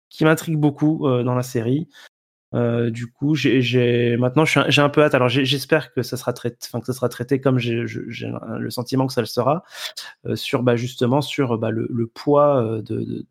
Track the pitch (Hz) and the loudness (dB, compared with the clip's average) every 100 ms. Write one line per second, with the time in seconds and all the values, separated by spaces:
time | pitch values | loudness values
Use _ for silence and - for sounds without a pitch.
0 | _ - 156 160 - 156 147 139 151 160 | _ 0 2 2 0 0 2 2 0 2
1 | 147 123 123 123 127 120 113 139 170 - | 0 0 0 -2 -2 -4 0 -2 -4 -12
2 | - _ _ _ _ - 120 117 117 117 | -20 _ _ _ _ -2 0 0 -2 -4
3 | 120 _ 143 151 127 131 120 123 120 120 | -10 _ -2 0 2 2 2 2 4 2
4 | 120 120 123 147 156 139 - 135 143 147 | 2 2 2 2 2 2 2 4 4 4
5 | 151 135 123 127 135 139 - 156 - - | 4 4 2 2 0 -2 0 0 0 -6
6 | 120 117 - 123 120 - - 120 120 123 | -4 -6 -6 -6 -8 -8 -10 -8 -6 -4
7 | 120 - 123 135 135 127 120 117 113 110 | -4 -4 -2 0 2 2 0 -2 -4 -8
8 | 117 117 113 117 - 117 120 120 120 131 | -10 -10 -10 -8 -10 -8 -8 -8 -2 0
9 | 135 127 110 - 120 165 - - - - | 0 -2 -4 -2 0 0 -4 -14 -14 -12
10 | - - 120 113 - 135 123 120 127 - | -16 -12 -6 -6 -2 0 2 2 -2 -2
11 | 120 139 135 - 131 113 110 113 - 120 | 0 0 0 -2 -2 -2 -2 -2 -4 -4
12 | 113 - - 147 147 139 110 110 107 110 | -6 -4 2 4 4 4 0 -4 -6 -6
13 | 113 113 - | -6 -8 -8